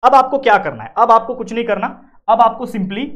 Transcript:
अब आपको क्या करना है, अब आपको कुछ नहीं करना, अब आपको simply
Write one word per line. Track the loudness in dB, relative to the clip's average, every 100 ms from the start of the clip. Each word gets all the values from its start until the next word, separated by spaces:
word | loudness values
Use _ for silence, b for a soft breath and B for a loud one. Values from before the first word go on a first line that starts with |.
अब | 2
आपको | 4 2 0
क्या | 2 2
करना | 0 -10
है, | -8
अब | -2 4
आपको | 4 2
कुछ | -10 -8
नहीं | -6
करना, | -4 -4 -4 -10 b b 0
अब | 4
आपको | 4 2 -8
simply | -6 -6 -6 -8